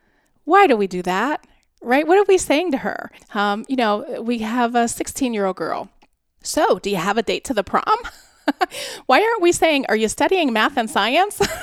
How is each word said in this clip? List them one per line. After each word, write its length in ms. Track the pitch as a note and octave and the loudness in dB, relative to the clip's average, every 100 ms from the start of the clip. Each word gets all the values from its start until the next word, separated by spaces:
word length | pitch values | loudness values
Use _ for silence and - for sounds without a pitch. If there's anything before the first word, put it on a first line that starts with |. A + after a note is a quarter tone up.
| _ _ _ _ | _ _ _ _
Why 240 | - F#4+ C#4+ | 2 4 6
do 100 | A3 | 4
we 80 | F#3+ | 0
do 160 | F3+ | -2
that? 460 | F3+ F#3 B3+ D4+ - _ _ _ | -2 -2 -2 -4 -8 _ _ _
Right? 240 | A#3+ C4+ D#4 | 0 0 4
What 140 | F#4+ | 4
are 60 | G4+ | 4
we 100 | F#4+ | 2
saying 360 | - C4+ F4+ | 2 0 0
to 40 | C4 | -2
her? 320 | - - - - _ | -4 -8 -12 -18 _
Um, 320 | G#3+ G#3 G3+ - | -2 -2 -2 -4
you 80 | C4 | 0
know, 460 | A3 G#3 B3 A3 | 0 0 -4 -6
we 160 | A3+ A#3+ | -4 -4
have 380 | A3 B3 A#3 A#3+ | -2 0 0 2
a 120 | A#3 | 0
sixteen-year-old 680 | - E4 - B3+ A3 F#3+ F#3 | -2 -8 -4 -2 0 -2 -2
girl. 340 | D#3+ - - _ _ _ _ _ | -6 -6 -8 _ _ _ _ _
"So, 340 | - D4 F4 G3 | -4 0 2 2
do 140 | G3+ | 0
you 60 | F#3+ | -2
have 200 | F#3+ G#3+ | 0 -2
a 60 | |
date 200 | G#3 F#3 - | -2 -4 -2
to 100 | G#3+ | -4
the 80 | |
prom?" 340 | F#3+ - - A4 - - _ _ - | -2 -2 0 -2 -2 -18 _ _ -6
<laughs> 580 | - F#4 - D5 - - | -4 -6 -6 -12 -10 2
Why 140 | C4 | 2
aren't 200 | A4+ A4+ | 4 2
we 100 | F4 | 2
saying, 360 | - D#4+ C#4+ - | 2 2 2 0
"Are 60 | A3 | 0
you 100 | G#3+ | 0
studying 460 | - D4+ F#4+ D4 | 0 0 2 0
math 240 | G#3+ A#3 - | 2 0 0
and 120 | A3 | -2
science?" 520 | A3 G#3 D4 G#4 - G4+ E5+ | 0 2 2 0 0 -4 -2